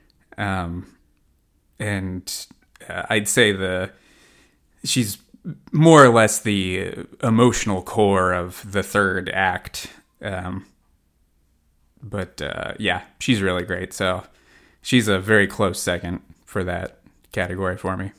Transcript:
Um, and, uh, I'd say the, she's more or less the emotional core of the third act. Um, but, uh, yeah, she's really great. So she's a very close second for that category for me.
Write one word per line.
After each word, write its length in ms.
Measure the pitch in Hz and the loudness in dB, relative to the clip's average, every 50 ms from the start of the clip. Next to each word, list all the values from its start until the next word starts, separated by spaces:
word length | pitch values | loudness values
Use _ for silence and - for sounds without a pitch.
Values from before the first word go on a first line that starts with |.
| _ _ _ _ _ _ - | _ _ _ _ _ _ -10
Um, 480 | - 104 101 95 92 87 85 85 90 92 - _ _ _ _ _ _ _ _ _ _ _ _ _ _ _ _ _ - | -8 -6 -4 -4 -4 -4 -6 -8 -10 -12 -14 _ _ _ _ _ _ _ _ _ _ _ _ _ _ _ _ _ -8
and, 680 | 107 104 101 98 95 95 92 90 - - - - - - - _ _ _ _ - - | -6 -6 -4 -4 -6 -6 -8 -10 -10 -10 -12 -12 -14 -16 -20 _ _ _ _ -20 -16
uh, 160 | - 87 90 90 - | -12 -10 -8 -4 -2
I'd 180 | 113 110 104 | -2 0 0
say 240 | - - - 117 104 98 | 2 4 4 4 4 4
the, 380 | 95 95 92 92 90 92 - - _ _ _ _ _ _ _ _ _ _ _ _ _ _ _ _ _ - | 2 -2 -2 -2 -2 -4 -6 -10 _ _ _ _ _ _ _ _ _ _ _ _ _ _ _ _ _ -6
she's 340 | - - 135 117 101 98 - _ _ - _ - 175 - - _ - | -2 0 0 0 -2 -4 -10 _ _ -20 _ -14 -14 -14 -14 _ -2
more 320 | - 147 160 165 160 151 139 | 2 6 8 10 10 10 10
or 60 | 123 | 10
less 300 | 117 117 110 107 - - | 8 6 4 4 2 -2
the 680 | - 110 101 98 95 92 92 92 95 92 - - - - - - - | -2 -2 0 0 0 -2 -4 -4 -6 -8 -10 -12 -14 -16 -10 -4 -2
emotional 580 | 120 110 113 120 123 117 - - 110 98 92 | 2 4 4 4 4 4 0 -2 -4 -4 -4
core 520 | - - - 113 107 98 98 92 92 92 90 | -6 -4 0 2 2 4 4 2 2 0 0
of 380 | 90 87 90 87 - - 101 | -2 -4 -8 -10 -16 -14 -8
the 120 | 101 101 90 | -6 -6 -4
third 460 | - - 104 101 95 95 92 87 - - | -2 0 0 2 2 0 -2 -4 -4 -2
act. 540 | 95 95 92 90 92 - - - - - - - - _ _ _ - | 0 0 0 -2 -4 -6 -12 -14 -14 -14 -14 -18 -20 _ _ _ -14
Um, 440 | - 104 95 92 90 92 95 98 - _ _ _ _ _ _ _ _ _ _ _ _ _ _ _ _ _ _ _ _ _ _ _ _ _ _ _ | -10 -8 -8 -8 -6 -8 -8 -10 -12 _ _ _ _ _ _ _ _ _ _ _ _ _ _ _ _ _ _ _ _ _ _ _ _ _ _ _
but, 400 | - 104 101 101 92 - - - | -16 -10 -10 -10 -10 -10 -10 -10
uh, 320 | 76 - - - - - - - | -10 -8 -8 -8 -8 -10 -8 -6
yeah, 220 | 107 92 87 87 - - _ - | -4 -4 -4 -4 -6 -12 _ -4
she's 220 | - 139 123 104 | -2 0 0 2
really 220 | 98 95 90 90 90 | 0 -2 -2 -4 -4
great. 300 | 90 90 87 92 - - | -6 -8 -8 -8 -10 -8
So 300 | - 101 92 92 92 - - _ _ _ _ _ _ _ _ _ _ | -4 -2 -2 -2 -4 -8 -14 _ _ _ _ _ _ _ _ _ _
she's 260 | - - 131 127 107 | -2 2 2 2 4
a 120 | 107 98 92 | 2 0 0
very 280 | 90 107 110 104 101 | 2 4 4 4 4
close 320 | 95 - - 104 92 87 - | 2 0 0 -2 -2 -2 -2
second 400 | - 95 87 87 - 90 90 - - - - _ _ | -2 -4 -4 -4 -4 -6 -8 -8 -10 -16 -20 _ _
for 180 | - - 104 90 | -10 -6 -6 -4
that 360 | 90 - 87 90 - - _ _ _ _ _ _ _ | -4 -6 -6 -8 -12 -14 _ _ _ _ _ _ _
category 460 | - - 92 90 92 92 95 92 90 | -6 -6 -4 -4 -4 -4 -4 -4 -4
for 200 | - - 95 95 | -4 -4 -6 -4
me. 140 | 95 95 98 - | -6 -6 -10 -12